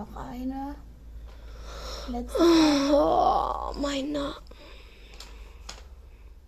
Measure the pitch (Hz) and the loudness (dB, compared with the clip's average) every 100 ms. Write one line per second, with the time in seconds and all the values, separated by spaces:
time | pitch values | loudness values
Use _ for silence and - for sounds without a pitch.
0 | 220 - 262 247 254 269 277 285 - - | -12 -12 -12 -8 -6 -6 -8 -10 -16 -20
1 | - - - - - - - - - - | -18 -16 -16 -16 -16 -16 -14 -12 -12 -12
2 | - 240 247 453 339 330 311 285 277 294 | -8 -8 -2 4 6 8 6 4 4 4
3 | 320 - - 233 254 - - - 285 277 | 6 4 4 4 0 -4 -6 -4 -4 -4
4 | 277 294 285 - - - - - - - | -4 -4 -6 -8 -16 -20 -20 -20 -20 -20
5 | - - - - - - - - - - | -20 -20 -18 -18 -18 -18 -18 -18 -18 -20
6 | - - - - | -20 -20 -20 -20